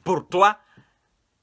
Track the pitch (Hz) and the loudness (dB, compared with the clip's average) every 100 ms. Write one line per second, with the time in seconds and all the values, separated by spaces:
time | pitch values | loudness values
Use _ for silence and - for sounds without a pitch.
0 | - 170 - 180 202 208 _ _ _ _ | -6 -6 -4 0 0 0 _ _ _ _
1 | _ _ _ _ | _ _ _ _